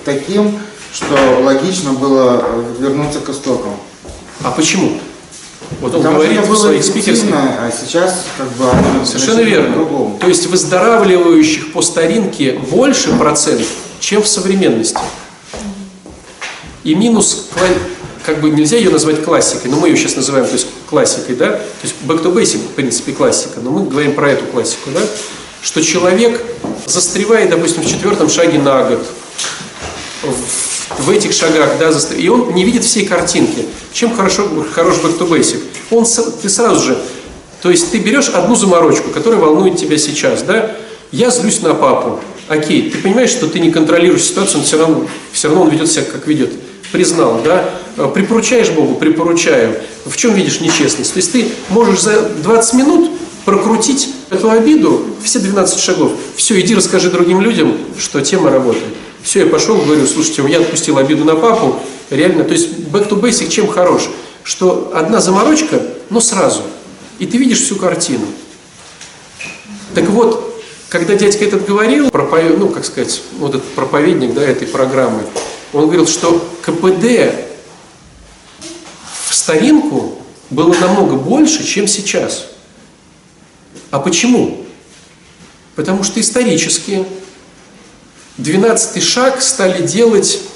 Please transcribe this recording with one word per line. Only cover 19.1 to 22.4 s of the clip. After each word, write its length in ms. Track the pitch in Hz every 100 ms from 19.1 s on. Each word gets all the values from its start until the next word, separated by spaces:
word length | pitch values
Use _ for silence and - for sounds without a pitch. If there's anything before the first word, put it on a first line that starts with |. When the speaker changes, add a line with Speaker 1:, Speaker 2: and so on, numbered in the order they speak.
| 151
Speaker 2:
классикой, 480 | - 147 - - 120
но 80 | 147
мы 80 | 175
её 80 | 131
сейчас 220 | - -
называем, 280 | 131 135 113
то 60 |
есть 160 | 127 - - -
классикой, 440 | 147 - - -
да? 180 | 120 190
То 100 | 107 - -
есть 120 | - - 131
Back 160 | 160
to 120 | 170
Basic, 240 | 190